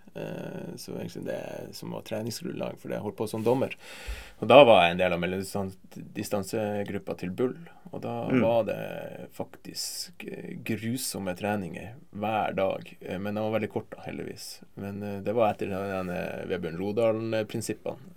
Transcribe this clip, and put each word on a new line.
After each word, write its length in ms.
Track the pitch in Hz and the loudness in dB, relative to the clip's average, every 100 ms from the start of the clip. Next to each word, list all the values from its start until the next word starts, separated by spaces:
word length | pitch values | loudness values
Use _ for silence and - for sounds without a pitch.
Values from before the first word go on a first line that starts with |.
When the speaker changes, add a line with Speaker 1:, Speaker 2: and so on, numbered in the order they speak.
| - | -16
Speaker 1:
Eh, 640 | - - - - - - - | -10 -8 -8 -8 -10 -10 -12
så 160 | - | -10
egentlig 300 | - - - 50 | -8 -8 -8 -6
det 100 | - | -6
er 360 | - - - | -8 -10 -12
som 180 | - - | -12 -10
var 120 | - - | -10 -8
treningsgrunnlag, 720 | 107 117 117 - - - - | -6 -6 -8 -8 -6 -8 -8
for 140 | - | -8
jeg 80 | 120 | -6
holdt 160 | 104 - | -6 -6
på 80 | 110 | -6
som 160 | 113 | 0
dommer. 300 | 110 131 110 - - - - - - - | 2 2 0 -6 -16 -14 -10 -10 -12 -2
Og 80 | 110 | 12
da 120 | 127 | 12
var 200 | 127 101 85 | 12 12 10
jeg 60 | |
en 80 | 87 | 6
del 120 | 90 87 | 2 2
av 40 | |
mellomdistansegruppa 1900 | 87 92 95 101 95 - - - - - 104 104 95 113 104 104 95 95 - - | 0 -2 -4 -4 -6 -8 -18 -16 -10 -8 -2 -2 -2 -2 -2 -2 -4 -6 -6 -6
til 140 | 90 | -4
Bull. 240 | 92 127 156 - - - | -2 -2 -2 -14 -20 -14
Og 100 | - | -10
da 260 | 117 117 113 | -6 -4 2
Speaker 2:
Mm. 120 | 127 | 4
Speaker 1:
var 220 | 113 117 | 4 4
det 640 | 101 101 104 82 - - - | 2 -2 -6 -8 -10 -12 -14
faktisk, 920 | - - - - - - - - - - | -12 -12 -12 -12 -8 -8 -8 -12 -12 -12
eh, 280 | - 85 - | -10 -10 -8
grusomme 720 | - 107 113 131 - 98 95 90 | -4 -4 -2 -4 -4 -6 -6 -2
treninger 580 | 101 104 90 - - 117 - | -2 -2 -4 -8 -12 -14 -14
hver 420 | 104 104 113 - 185 | -6 -2 0 0 2
dag. 420 | 190 - 170 - | 0 0 -8 -14
Eh, 160 | - 95 | -8 -6
men 140 | 104 104 | -4 -2
de 60 | |
var 180 | 107 110 | 0 0
veldig 100 | 107 | -2
korte, 280 | 110 - - - | -4 -8 -12 -10
heldigvis. 560 | - - - - - - - | -10 -10 -12 -14 -16 -16 -10
Men, 280 | 98 101 | -8 -6
eh, 160 | 104 101 | -6 -6
det 120 | 98 | -2
var 160 | 117 107 | 2 2
etter 160 | 95 101 | 2 -4
den, 400 | 95 98 95 90 | -4 -4 -4 -4
den, 20 | |
eh, 360 | 87 80 73 82 | -4 -4 -6 -4
Vebjørn 320 | 90 85 82 | -4 -4 -4
Rodalen-prinsippene, 1200 | 98 107 113 110 113 110 107 117 - - - 120 127 | -2 2 2 2 -2 -2 -2 -6 -6 -6 -8 -10 -16